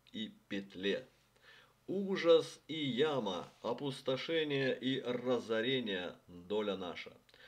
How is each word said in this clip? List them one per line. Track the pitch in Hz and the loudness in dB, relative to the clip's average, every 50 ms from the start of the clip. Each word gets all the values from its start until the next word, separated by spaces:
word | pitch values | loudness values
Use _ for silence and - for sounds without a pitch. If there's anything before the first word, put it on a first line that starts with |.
| _ - - | _ -14 -10
и | 107 110 98 - - _ _ | -8 -8 -8 -10 -16 _ _
петле. | 104 98 98 - - 90 95 101 92 - - - - _ _ _ _ _ - - - - - - _ _ _ - | -6 -6 -6 -8 -10 -2 0 0 0 0 -2 -8 -18 _ _ _ _ _ -20 -20 -20 -20 -20 -20 _ _ _ -6
Ужас | 175 196 196 190 190 160 160 170 165 156 143 - - - - - | -4 -4 -2 -2 -2 2 6 8 8 8 6 2 -6 -16 -12 -10
и | 160 160 | -6 -2
яма, | 147 135 113 117 156 156 147 127 110 98 90 85 - - - - | -2 0 2 4 4 4 4 2 0 0 -2 -4 -6 -8 -12 -8
опустошение | - 107 120 123 143 139 135 - - - 135 131 - - 165 165 156 147 139 135 135 131 120 - | -4 -4 -4 -2 -4 -4 -6 -4 -2 -2 -2 -2 0 0 0 0 2 2 0 2 2 2 0 0
и | 120 131 135 - | 0 0 0 0
разорение — | - 123 123 117 120 127 127 117 101 107 113 110 113 127 135 127 117 104 98 90 90 78 - - - - | -2 -2 -4 -2 0 0 0 0 2 0 0 0 2 2 0 0 0 -2 -2 -2 -4 -6 -8 -10 -16 -20
доля | 90 87 87 90 104 107 107 101 95 | -18 -18 -8 -2 -2 0 0 0 -2
наша. | 92 92 87 80 - - - - - - _ - - - | -2 -4 -6 -8 -8 -12 -14 -16 -20 -20 _ -20 -20 -20